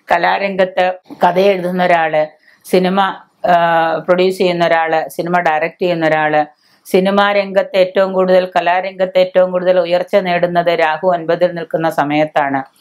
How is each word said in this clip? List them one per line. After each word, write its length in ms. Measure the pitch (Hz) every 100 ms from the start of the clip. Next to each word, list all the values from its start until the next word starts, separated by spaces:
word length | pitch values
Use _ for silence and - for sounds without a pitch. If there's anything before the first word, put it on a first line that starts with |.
| -
കലാരംഗത്ത് 840 | 175 175 190 196 190 185 185 185 185 _ -
കഥ 160 | 180 175
എഴുതുന്ന 460 | 196 190 175 180 180
ഒരാള്, 420 | 170 160 156 151 - _ _ -
സിനിമ, 500 | 185 185 190 190 185 - _ -
ആ, 500 | 175 170 165 165 160
പ്രൊഡ്യൂസ് 400 | 156 180 185 190
ചെയ്യുന്ന 280 | 185 175 170
ഒരാള്, 440 | 165 160 160 151
സിനിമ 300 | - 170 175
ഡയറക്റ്റ് 420 | 170 156 165 -
ചെയ്യുന്ന 260 | 185 170 160
ഒരാള്, 380 | 156 151 151 151 _ _ _ -
സിനിമാ 460 | 190 190 202 202
രംഗത്ത് 460 | 202 196 190 190 190
ഏറ്റവും 360 | 185 185 190
കൂടുതൽ, 320 | 185 185 185 185
കലാരംഗത്ത് 760 | 185 170 180 185 190 185 185
ഏറ്റവും 320 | 185 185 185
കൂടുതൽ 280 | 180 180 185
ഉയർച്ച 360 | 170 175 180 202
നേടുന്നത് 520 | 185 175 175 175 175
രാഹു 400 | 170 160 156 185
ഒൻപതിൽ 440 | 170 165 170 180
നിൽക്കുന്ന 380 | 170 165 170 165
സമയത്താണ്. 720 | 156 147 147 156 160 139 139 135 _